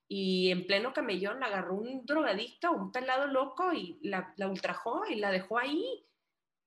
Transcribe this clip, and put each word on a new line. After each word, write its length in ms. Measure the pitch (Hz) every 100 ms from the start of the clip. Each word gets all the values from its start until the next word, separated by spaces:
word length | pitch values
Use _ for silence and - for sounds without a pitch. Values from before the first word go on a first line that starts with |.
| -
y 440 | 196 190 185 185
en 140 | 180 180
pleno 260 | 196 247
camellón 460 | 302 247 180 196 254
la 80 | 247
agarró 280 | 196 175 190
un 300 | 233 269 240
drogadicto, 680 | 311 269 196 226 - 349
un 200 | 254 190
pelado 360 | 254 262 262 285
loco 440 | 262 277 - 370
y 260 | 285 180 -
la, 300 | 202 185 185 -
la 100 | 196
ultrajó 560 | 190 - 175 233 294 427
y 100 | 233
la 160 | 202
dejó 260 | 185 190 226
ahí". 460 | 262 311 480 480 _ _ _ _ _ _